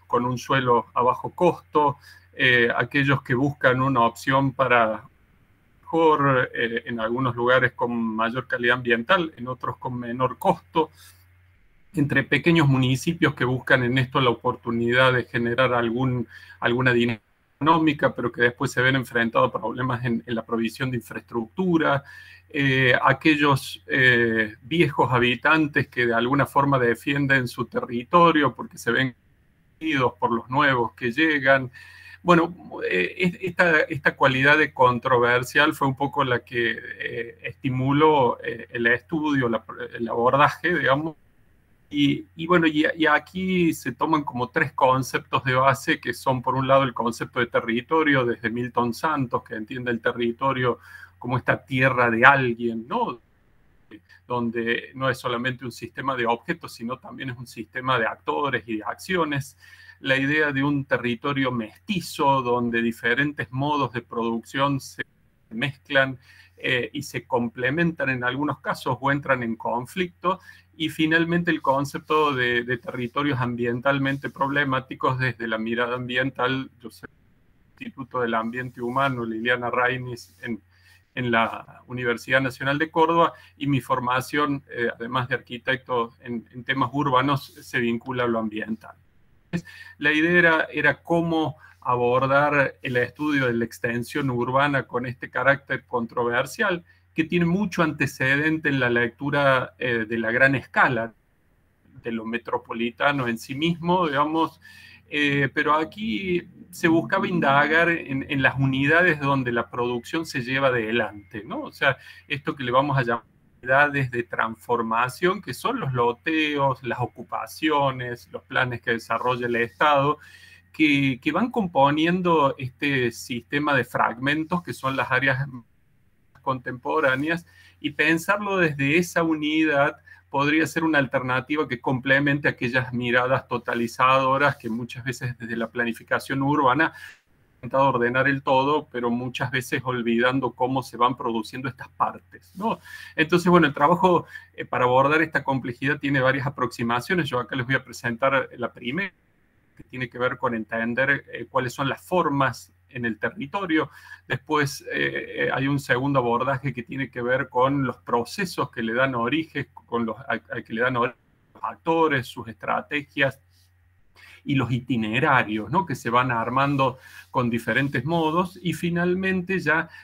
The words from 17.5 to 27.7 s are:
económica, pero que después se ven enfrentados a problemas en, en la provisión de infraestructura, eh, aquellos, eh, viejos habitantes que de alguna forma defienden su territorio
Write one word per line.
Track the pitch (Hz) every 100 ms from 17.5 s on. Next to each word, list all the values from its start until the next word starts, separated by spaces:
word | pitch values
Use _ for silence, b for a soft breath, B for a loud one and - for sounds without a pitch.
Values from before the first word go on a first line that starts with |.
| -
económica, | 147 160 156 147 135
pero | 120 120
que | 127
después | 120 - 135
se | -
ven | 127 135
enfrentados | 120 120 117 131 127
a | 117
problemas | 110 127 127 123
en, | 123 117 -
en | 113
la |
provisión | - 113 113 - 131
de | 127
infraestructura, | - 110 - 117 113 - 185 165 147 139 B B B B -
eh, | 151 139 131 127 123
aquellos, | 139 135 160 147 147 135 - - -
eh, | 143 127 120 117 113 107 107
viejos | 120 165 147 - 139
habitantes | 123 120 120 147 160 147 147 131
que | - 120
de |
alguna | 117 123 139 131
forma | 147 139 139
defienden | 120 117 - 143 139 135 123
su | -
territorio | 120